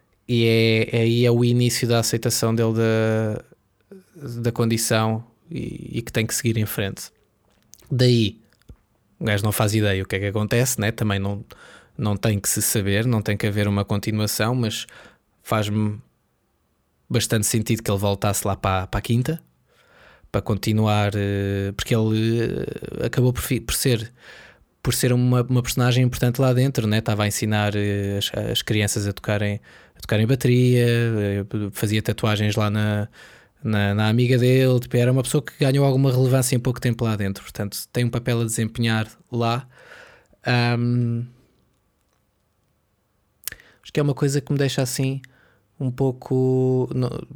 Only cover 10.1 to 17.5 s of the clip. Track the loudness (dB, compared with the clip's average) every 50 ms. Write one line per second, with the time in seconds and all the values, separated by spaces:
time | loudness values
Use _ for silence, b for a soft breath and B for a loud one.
10.1 | -4 -4 -2 -2 -2 -2 -2 0 2 2 2 0 0 -2 -2 -2 -2 -2 -2 -2
11.1 | -2 -2 -2 -4 -6 -8 -10 -14 B B B B B B B B B B -2 -2
12.1 | -2 0 0 0 0 0 -2 -2 -4 -2 -2 -2 -2 0 0 0 0 2 2 2
13.1 | 0 0 0 0 -2 -2 -2 -2 0 0 0 0 0 0 0 0 -2 -2 -2 -2
14.1 | -2 -2 -2 -2 -2 -2 0 0 0 0 -2 -2 -4 -6 -10 -12 B B B B
15.1 | B B B B _ _ _ -2 0 0 0 0 0 0 -2 -2 -4 -6 -12 _
16.1 | _ _ _ _ _ _ _ _ _ _ _ _ _ _ _ _ _ _ _ -4
17.1 | -2 -2 0 0 0 0 0 0